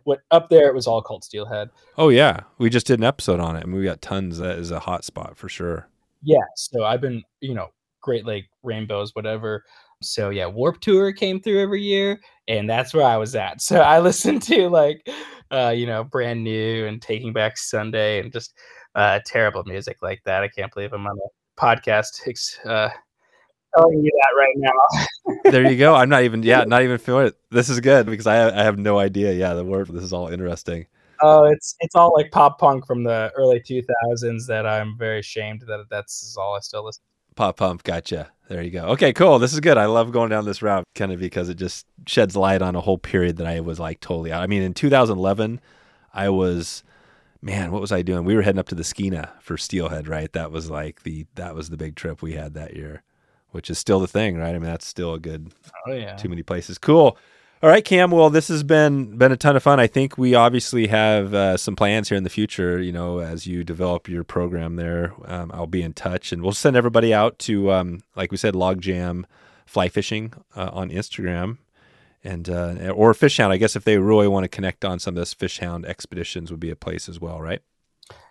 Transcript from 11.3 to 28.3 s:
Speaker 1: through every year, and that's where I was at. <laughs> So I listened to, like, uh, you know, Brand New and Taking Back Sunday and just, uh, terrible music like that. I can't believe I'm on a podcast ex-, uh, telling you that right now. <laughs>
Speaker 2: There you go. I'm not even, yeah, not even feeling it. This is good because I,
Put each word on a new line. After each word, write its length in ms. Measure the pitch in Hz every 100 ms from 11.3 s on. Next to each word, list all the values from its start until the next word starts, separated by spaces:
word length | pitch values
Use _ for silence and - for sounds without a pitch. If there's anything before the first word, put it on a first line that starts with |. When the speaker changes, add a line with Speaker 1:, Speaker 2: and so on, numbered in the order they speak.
| 190
Speaker 1:
through 200 | 214 202
every 200 | 196 202
year, 400 | 202 196 202 202 _ _ -
and 200 | 107 107
that's 240 | 113 131
where 140 | 160 127
I 100 | 113
was 200 | 107 123
at. 260 | 95 110
<laughs> 0 |
So 160 | - 190
I 220 | 143 160
listened 420 | 175 - 262 277
to, 260 | - 277 175
like, 400 | 170 147 156 240 294 - - -
uh, 200 | 131 120 120
you 100 | 120
know, 160 | 110
Brand 400 | 131 131 117 117
New 440 | 113 110 110 113 107
and 140 | 110
Taking 320 | - 110 117
Back 240 | 110 110 -
Sunday 640 | - 110 107 110 107 101
and 140 | 113
just, 200 | 120 - _ - - _ -
uh, 240 | 104 101
terrible 380 | - 117 107 95
music 360 | 92 95 - -
like 180 | 90 95
that. 180 | 98 95
I 60 | 101
can't 260 | - 98
believe 180 | 101 101
I'm 140 | 101 101
on 100 | 101
a 440 | 98 _ _ -
podcast 680 | 120 113 - 107 107 - 127
ex-, 320 | 120 - - -
uh, 220 | 110 110 - _ _ _ _ _ _ _ 165
telling 260 | 165 156
you 80 | 147
that 260 | 143 135 131
right 180 | 135 139
now. 840 | 135 131 147 - - - - 381
<laughs> 60 | 392
Speaker 2:
There 180 | 131 135
you 80 | 127
go. 160 | 147
I'm 140 | 143 131
not 160 | 139
even, 180 | 123 113
yeah, 220 | 113 127
not 180 | 113 123
even 160 | 127 120
feeling 300 | - 127 123
it. 80 | - -
This 160 | 120 123
is 100 | 123
good 280 | 131 135 110
because 200 | 101
I, 220 | 107